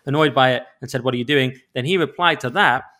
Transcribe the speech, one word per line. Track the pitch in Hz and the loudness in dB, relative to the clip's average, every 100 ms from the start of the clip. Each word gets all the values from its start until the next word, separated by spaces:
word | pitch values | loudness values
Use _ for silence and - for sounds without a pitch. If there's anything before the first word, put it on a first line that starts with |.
| - | -4
annoyed | 147 151 131 | 0 2 4
by | 127 | 2
it | 123 - - | 2 -6 -16
and | 127 | -8
said, | 127 | -4
"What | 127 | -4
are | 123 | -4
you | 120 | 0
doing?" | 147 131 131 _ | 0 0 -4 _
Then | 131 131 | -8 -2
he | 190 | 0
replied | 143 - 175 156 | -2 0 0 0
to | 123 | -4
that | 160 180 123 - _ | 0 2 2 -4 _